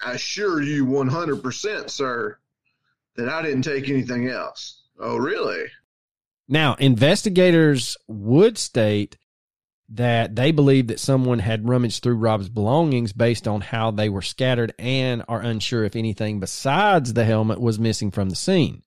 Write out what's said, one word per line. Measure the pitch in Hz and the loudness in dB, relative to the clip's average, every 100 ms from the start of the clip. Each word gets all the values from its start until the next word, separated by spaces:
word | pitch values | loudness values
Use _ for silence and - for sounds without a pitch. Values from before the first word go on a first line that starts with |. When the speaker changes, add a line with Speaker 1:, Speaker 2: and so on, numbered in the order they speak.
| 120 | -10
Speaker 1:
assure | 123 - - 208 160 | -8 -8 -4 -2 -2
you | 143 147 | -2 0
one | 131 139 131 | 0 0 0
hundred | 165 165 139 | -2 -2 -4
percent, | 127 - 202 196 - | -4 -6 -6 -6 -8
sir, | - 131 120 104 - _ _ _ _ _ _ _ - | -6 -4 -4 -6 -10 _ _ _ _ _ _ _ -8
that | 120 | -6
I | 160 | -4
didn't | 160 135 | -2 -2
take | 139 139 135 | -2 -4 -2
anything | 139 120 123 123 | -2 -2 -4 -4
else. | 113 76 - - - _ _ | -6 -10 -12 -18 -20 _ _
Oh, | 110 117 | -6 -4
really? | 135 208 156 92 - - _ _ _ _ _ _ - | -4 -2 -4 -6 -8 -14 _ _ _ _ _ _ -4
Speaker 2:
Now, | 143 151 | 0 2
investigators | 110 139 117 139 208 214 180 180 170 156 139 120 - - | 4 4 6 4 4 2 4 6 6 6 4 -2 -8 -12
would | 110 101 135 220 220 | -8 2 6 6 2
state | - 127 107 104 104 - _ _ _ _ _ _ _ | -4 0 2 2 -2 -10 _ _ _ _ _ _ _
that | 113 123 117 113 110 | -2 0 2 0 0
they | 135 | 2
believe | 156 139 135 120 | 4 6 4 2
that | - | -2
someone | - 135 127 120 | 0 2 2 0
had | 92 113 113 | 0 -2 0
rummaged | 127 120 - | 0 0 -2
through | 123 120 | -2 0
Rob's | 110 110 95 | 2 0 -2
belongings | 113 104 143 165 127 117 | -2 0 2 2 0 -2
based | 104 117 113 - | 0 0 0 -2
on | 104 | -4
how | 95 117 113 | -4 -2 -2
they | 104 107 | 0 -2
were | 98 | -2
scattered | - - 127 120 117 - | -6 -4 0 0 -2 -4
and | 117 131 131 120 - | -4 -2 -2 -4 -4
are | 117 | -4
unsure | 117 110 - 120 | -4 -4 -2 -2
if | 107 117 | -2 -2
anything | 113 101 107 104 | -4 -2 -4 -4
besides | 95 - 135 151 208 185 123 | -6 -4 0 2 4 2 2
the | 113 113 | 0 2
helmet | 110 110 107 | 2 2 0
was | 120 107 | -2 0
missing | 113 104 107 | 0 -2 -4
from | 104 95 | -2 -4
the | 90 | -2
scene. | - 190 107 - | 0 2 0 -4